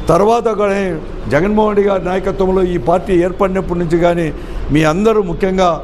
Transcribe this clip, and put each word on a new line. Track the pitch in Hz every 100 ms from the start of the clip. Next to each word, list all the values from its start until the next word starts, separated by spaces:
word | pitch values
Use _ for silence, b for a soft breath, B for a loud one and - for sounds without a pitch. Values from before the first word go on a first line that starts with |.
| -
తర్వాత | 165 202 233 226 208
కానీ | 208 196 190 160 - - -
జగన్మోహన్ | 143 196 214 214
రెడ్డి | 202 202
గారి | 190 175
నాయకత్వంలో | 190 190 185 190 185 180
ఈ | 175 165
పార్టీ | 180 180 180 180
ఏర్పడినప్పటి | 175 196 190 165 175
నుంచి | 175 170
కానీ | 175 170 160 - B B B
మీ | 143 156
అందరూ | 165 220 214 185
ముఖ్యంగా | 160 190 190 180 156